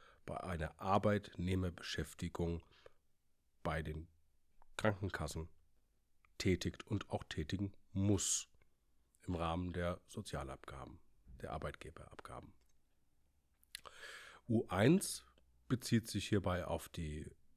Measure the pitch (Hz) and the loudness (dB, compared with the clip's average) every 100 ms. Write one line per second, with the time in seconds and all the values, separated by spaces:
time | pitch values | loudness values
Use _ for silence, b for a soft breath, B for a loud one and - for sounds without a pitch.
0 | b b - - - 85 78 - 98 101 | b b -8 -6 -2 -2 -2 -2 4 6
1 | 104 104 - - 90 92 90 85 - - | 6 4 0 -2 0 2 0 -2 -6 -4
2 | 80 - 87 - 85 85 - b b b | -4 -4 -4 0 0 -2 -6 b b b
3 | _ _ _ _ _ _ 85 80 80 78 | _ _ _ _ _ _ -2 0 -2 -4
4 | 82 - - _ _ - - - 110 98 | -8 -16 -20 _ _ -20 -12 2 2 4
5 | 98 - 76 82 82 - - _ _ _ | 0 -2 -4 -4 -8 -12 -20 _ _ _
6 | _ _ _ - 101 90 92 - - 101 | _ _ _ 0 4 4 2 -6 -4 -4
7 | - 104 - - 78 90 98 - - 98 | -2 -6 -4 -4 -2 0 -2 -6 -4 2
8 | 101 98 - - - - - _ _ _ | 6 6 4 0 -2 -16 -20 _ _ _
9 | _ _ - 87 82 82 90 87 87 87 | _ _ -2 0 2 0 0 0 -2 -2
10 | - - 101 143 - - - 135 127 - | -8 -10 -6 -6 -6 -10 -12 -12 -12 -14
11 | - - - - - - 73 - - - | -20 -20 -20 -12 -8 -6 -6 -8 -12 -14
12 | - - - - - - _ - _ _ | -16 -14 -12 -12 -14 -20 _ -20 _ _
13 | _ _ _ _ _ _ _ - - B | _ _ _ _ _ _ _ -16 -16 B
14 | B B B B - 107 - 92 117 185 | B B B B 0 0 2 6 8 6
15 | - - - _ _ _ - 123 - 117 | 4 -8 -12 _ _ _ -2 -2 4 2
16 | - 101 - 104 90 90 80 82 - - | 4 -4 2 2 4 0 0 -2 -4 -6
17 | 78 76 76 - - | -6 -6 -8 -14 -20